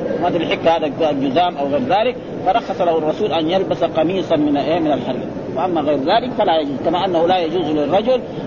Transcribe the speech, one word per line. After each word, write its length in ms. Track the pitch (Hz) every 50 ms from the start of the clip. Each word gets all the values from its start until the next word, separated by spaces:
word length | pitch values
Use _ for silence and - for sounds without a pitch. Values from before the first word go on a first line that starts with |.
| - - 202 -
ما 60 | 165 180
أدري 160 | 180 175 165
الحكة 340 | 143 139 - - 165 165 170
هذا 140 | 151 151 131 - 165 151
الجزام 460 | 147 139 135 143 131 160 180 180 165 147
أو 100 | 143 143
غير 140 | 139 143
ذلك، 340 | 123 131 175 202 226 254 240 - - - - - -
فرخص 360 | 175 190 226 196 - 190 -
له 160 | 190 170 165 160
الرسول 340 | 151 175 202 202 214 208
أن 180 | - 165 160 156
يلبس 340 | 175 190 190 160 175 156 165
قميصا 520 | 160 - 160 160 165 190 190 160 123 165
من، 220 | 151 151 147 143 143
إيه؟ 220 | 131 139 160 175
من 120 | 160 151
الحرير، 360 | 147 131 - 143 123 117 110 - - - - - -
وأما 260 | 160 165 190 175 160
غير 160 | 143 147 151 143
ذلك 340 | 135 156 196 226 - 127 - -
فلا 220 | 214 190 165 160
يجوز، 160 | 156 139 143 123 -
كما 200 | 175 160 180 185
أنه 220 | 196 175 160 165 170
لا 100 | 185 180
يجوز 280 | 170 160 160 185 170
للرجل 560 | 151 156 151 147 139 160 196 220 240 262 247 - - - - -